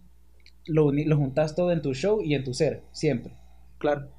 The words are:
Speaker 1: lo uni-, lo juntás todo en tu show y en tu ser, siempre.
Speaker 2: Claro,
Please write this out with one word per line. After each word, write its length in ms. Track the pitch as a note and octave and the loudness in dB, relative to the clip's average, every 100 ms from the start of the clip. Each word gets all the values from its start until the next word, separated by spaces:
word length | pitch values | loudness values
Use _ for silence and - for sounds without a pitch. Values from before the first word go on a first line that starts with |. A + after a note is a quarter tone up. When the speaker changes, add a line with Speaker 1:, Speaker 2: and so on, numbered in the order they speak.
| - - - - - - - | -20 -20 -20 -20 -20 -20 -2
Speaker 1:
lo 180 | D#3 D3 | 2 4
uni-, 200 | C#3 D3+ | 2 2
lo 120 | D3 | 2
juntás 380 | C3+ C3+ D#3 D3+ | 2 0 0 0
todo 160 | F3+ | 0
en 100 | E3+ | 0
tu 140 | C#3+ C3 | -2 -2
show 260 | G3 G#3+ | 0 0
y 120 | E3 C#3 | 0 -2
en 80 | |
tu 100 | C3 | -2
ser, 300 | B2 D3 A2 - | -2 -2 -2 -12
siempre. 420 | - D#3 A#2+ - - - - - - | -4 -2 -2 -6 -18 -20 -20 -20 -6
Speaker 2:
Claro, 300 | D3+ C#3+ C3+ | -2 -2 -6